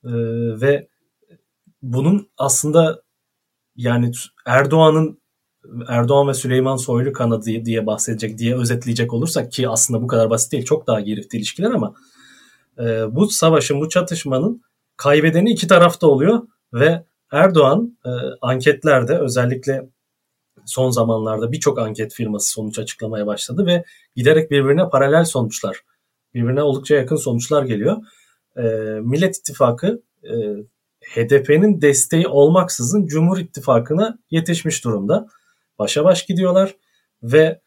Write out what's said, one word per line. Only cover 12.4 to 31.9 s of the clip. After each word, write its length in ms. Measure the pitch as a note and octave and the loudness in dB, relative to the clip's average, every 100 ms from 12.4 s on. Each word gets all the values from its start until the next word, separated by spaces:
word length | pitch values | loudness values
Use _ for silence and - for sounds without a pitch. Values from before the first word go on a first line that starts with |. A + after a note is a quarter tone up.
| _ _ _ - | _ _ _ -8
e, 360 | A#2 A2+ A2 | -4 -2 -2
bu 140 | B2+ G3+ | 0 0
savaşın, 520 | - E3 D#3 - C#3 | 2 2 2 0 -2
bu 80 | D#3 | 0
çatışmanın 760 | F3+ F3 E3+ C#3 C3 F#3 A#3 _ _ _ - | -2 -2 -6 -4 -2 -2 -4 _ _ _ -4
kaybedeni 540 | C#3+ D3+ D#3 E3+ G#3+ | 2 4 4 2 2
iki 180 | A3+ E3+ | 0 4
tarafta 380 | F3+ E3+ - D#3+ | 6 6 4 4
oluyor 360 | C3 D#3+ A#3 - _ _ | 4 4 2 -2 _ _
ve 320 | A#2+ D3+ E3 - _ _ | 0 2 2 -6 _ _
Erdoğan, 680 | C#3+ F#3+ E3 C3+ E3+ A#3 _ | 2 4 6 4 4 -2 _
e, 60 | B2+ B2 C3 - | -10 -8 -8 -6
anketlerde 760 | B2 B2+ B2+ C#3+ D#3 C3+ A#2+ E3 | -4 0 0 2 2 2 2 -2
özellikle 720 | C#3 A#2+ B2 B2+ - C3+ - _ _ _ _ _ _ _ - | 0 0 -2 -2 -4 -6 -6 _ _ _ _ _ _ _ -12
son 240 | - C3 | -2 0
zamanlarda 600 | A#2+ A2+ A2 A2 G#2+ A#2 | 0 0 0 -2 -4 -6
birçok 260 | - D3 B2+ | -2 -2 -2
anket 360 | A2 G#2+ G#2+ | -6 -6 -10
firması 360 | - A2+ G#2 - | -6 -6 -4 -6
sonuç 280 | - G#2+ G#2+ | -6 -8 -8
açıklamaya 480 | G#2+ - A2 A2 G#2 | -10 -10 -8 -6 -6
başladı 400 | G#2 - B2+ F#3 | -6 -6 -2 2
ve 180 | F3 E3+ _ _ - | 0 -2 _ _ 2
giderek 340 | B2+ D#3 D#3 | 4 4 2
birbirine 380 | C#3+ C3+ D3+ F3+ | 0 0 0 0
paralel 360 | C3+ C#3 D#3+ | 2 2 2
sonuçlar, 560 | E3+ C3+ G#2+ - G2+ - _ _ _ _ _ | 0 -2 -4 -6 -8 -10 _ _ _ _ _
birbirine 280 | B2 A#2+ C3+ | -6 -2 0
oldukça 320 | D3+ C3 C3+ | 0 -2 0
yakın 220 | D3 B2+ D#3 | 0 2 -4
sonuçlar 460 | - A#2 - D3+ | -2 -4 0 -2
geliyor. 340 | C3 G#2 B2+ A3 - _ _ _ _ - | 0 -2 -2 -2 -8 _ _ _ _ -6
E, 60 | A#2 A2 G#2+ G#2+ | -4 -4 -6 -6
Millet 360 | A#2 C#3+ F#3+ F#3+ | -4 0 -2 -2
İttifakı, 680 | - C#3 B2 - F#3 A#3 _ _ | -12 0 0 0 -2 -4 _ _
e, 120 | - A#2 G#2 G#2 A2 _ _ _ | -10 -6 -6 -8 -12 _ _ _
H 260 | - - A#2 | -10 -6 2
D 120 | C#3 | 2
P'nin 380 | C3 D3+ G#3+ F3+ | 4 4 4 4
desteği 460 | C#3+ | 2